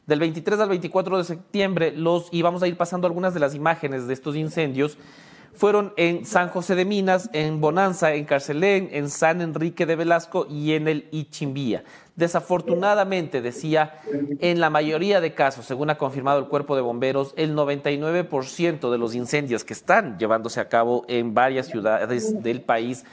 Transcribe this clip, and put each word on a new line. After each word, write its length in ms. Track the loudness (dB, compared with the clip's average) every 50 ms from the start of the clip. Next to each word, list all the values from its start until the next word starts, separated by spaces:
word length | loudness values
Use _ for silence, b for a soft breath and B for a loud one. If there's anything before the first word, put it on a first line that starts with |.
| B
Del 140 | 0 0 2
veintitrés 400 | 2 0 -2 -2 -2 -2 0 2
al 80 | 2 2
veinticuatro 500 | 0 -2 -2 -2 -2 0 0 0 0 -2
de 60 | -2
septiembre, 680 | -2 -6 -10 -10 _ -2 0 0 2 2 2 0 0 0
los, 320 | 0 0 2 2 2 0 -2
y 120 | -2 0
vamos 200 | 0 2 2 2
a 60 | 0 -2
ir 80 | 0
pasando 320 | 0 -4 -2 -2 -2 -2 0
algunas 260 | 0 0 -2 -2 0
de 60 | 2
las 160 | 0 0 0
imágenes 500 | 0 0 0 0 0 -2 -4 -4 -4 -4
de 80 | -4 -6
estos 220 | -6 -6 -6 -4
incendios, 640 | -4 -4 -4 -2 -2 -2 -2 0 0 0 -2 -2 B B B B B B B B B B B B
fueron 400 | 2 2 4 4 4 2 0 0
en 300 | 0 2 2 2 0 -4
San 240 | 0 2 2 2 2
José 260 | -2 -6 -2 0 2
de 80 | 2 2
Minas, 460 | 2 0 0 2 2 2 2 0 -2
en 300 | -4 -2 -2 0 0 2
Bonanza, 520 | 0 2 2 4 2 2 2 2 2 2 2
en 120 | 0 0
Carcelén, 640 | 0 0 0 0 -2 -2 2 2 4 4 2 0 -2
en 180 | -4 -4 -4 -4
San 300 | -2 2 2 2 2 2
Enrique 460 | -2 -4 -2 -2 -4 -4 -2 -2 0
de 100 | 0 0
Velasco 500 | 0 2 2 2 2 0 -2 -2 -2 -2 -2
y 240 | -4 -4 0 0 0
en 160 | 0 2 0
el 180 | -2 -2 -4 -6
Ichimbía. 760 | -8 -8 -8 -8 -8 -8 -6 -6 -4 -4 -2 -2 -2 -4 B B B B B B B -2
Desafortunadamente, 1200 | -2 0 0 -2 0 0 0 0 0 0 0 2 2 2 4 4 2 2 0 -2 -2 -2 -4 -4
decía, 600 | -4 -4 -6 -6 -4 0 2 2 2 0 -2 -14 -8 -6 -4 -4 -4 -4 -4 0
en 180 | 0 2 2 4
la 100 | 2 2
mayoría 520 | 4 2 2 2 0 0 2 4 2 2
de 120 | 2 0 0
casos, 300 | 2 2 2 2 -2 -8
según 260 | -6 -4 -4 0 -2
ha 80 | 0 0
confirmado 400 | -2 -4 -2 -2 0 2 2 2
el 80 | 2 0
Cuerpo 280 | -2 -2 0 0 0
de 60 | 0
Bomberos, 520 | 0 0 -2 0 0 0 2 0 -2 -2 -2 -2
el 180 | -2 0 2
noventa 340 | 0 0 0 0 -2 -2 -2
y 80 | -2 0
nueve 280 | 0 0 0 0 -2
por 180 | 0 -2 -4 -4
ciento 480 | -4 -4 -2 0 0 0 0 -2 0
de 60 | 0 0
los 180 | 0 -2 -2
incendios 480 | -4 -4 -2 -2 -2 0 0 -2 -4 -4
que 80 | -6
están 460 | -12 -10 0 2 4 4 4 0 -4 -4
llevándose 400 | 0 0 0 0 0 -2 -4 -4
a 80 | -4 0
cabo 380 | 2 2 2 4 2 -2 -2 -2
en 260 | -2 -2 0 0 2
varias 340 | 2 2 2 2 0 -4 -4
ciudades 760 | -6 -2 0 2 2 2 0 0 -2 -2 0 -2 -2 -2 -2
del 180 | -2 -4 -4
país 440 | 0 0 0 0 0 -4 -6 -8 -10 B